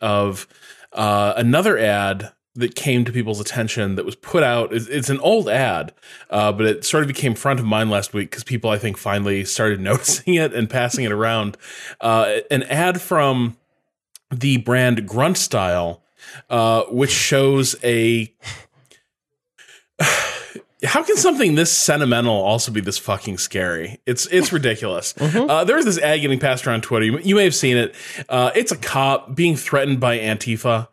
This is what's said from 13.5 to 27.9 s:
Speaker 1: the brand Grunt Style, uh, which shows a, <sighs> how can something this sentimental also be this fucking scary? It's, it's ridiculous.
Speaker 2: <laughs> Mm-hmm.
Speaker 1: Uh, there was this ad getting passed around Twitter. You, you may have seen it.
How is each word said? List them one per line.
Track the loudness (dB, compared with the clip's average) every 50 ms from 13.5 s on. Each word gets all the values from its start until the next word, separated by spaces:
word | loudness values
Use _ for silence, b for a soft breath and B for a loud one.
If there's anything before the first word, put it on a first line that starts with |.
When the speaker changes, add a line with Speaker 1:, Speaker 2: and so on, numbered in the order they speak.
| -4 -8 _ _ _ _ _ _ _ _ _ _ _ -20 _ _
Speaker 1:
the | -6 -2 0 2 2 2
brand | 2 2 2 4 4 4 2 0 -2
Grunt | -4 -2 0 2 2 2 0
Style, | -2 0 0 0 0 2 0 0 -2 -4 -6 -10 _ B B B B B B B B _
uh, | 0 2 4 4 4 2 0
which | 0 0 0 0 0
shows | 0 -2 0 2 2 4 4 4 4 2 2 0 -2 -2 0
a, | 0 2 2 2 2 2 0 -2 -6 _ B B B B B B B _ _ _ _ _ _ _ _ _ _ _ _ _ _ _ _ _ B B B B B B B _ -2
<sighs> | 0 B B B B B B B B B B -20 -20 _ _ _ -4
how | 0 0 0
can | 2 2 2
something | 4 4 2 4 4 4 4 4
this | 4 2 2
sentimental | 2 2 2 2 2 2 2 2 2 2 2 2 2
also | 2 2 2 0 0 0 -2
be | -4 -4
this | -4 -4 -6 -6
fucking | -4 -4 -4 -4 -4 -8 -6 -6
scary? | -6 -4 -4 -4 -2 -2 -4 -6 -8 -10 -12 -8 _
It's, | -4 -4 -4 -2
it's | 0 2 2 2 2
ridiculous. | 0 0 0 0 -2 -2 -4 -4 -4 -4 -6 -8 -4 -2
Speaker 2:
<laughs> | -2
Mm-hmm. | 0 0 0 2 2
Speaker 1:
Uh, | 2 2 2
there | 2 2
was | 2 2
this | 2 2 2
ad | 2 2 2 2
getting | 2 0 0 0
passed | 0 0 -2 -2 -2
around | -2 -2 -2
Twitter. | -2 0 0 2 2
You, | 2 0 0
you | 2 2 4
may | 4 4
have | 4 2
seen | 2 2 2 4
it. | 2 2 0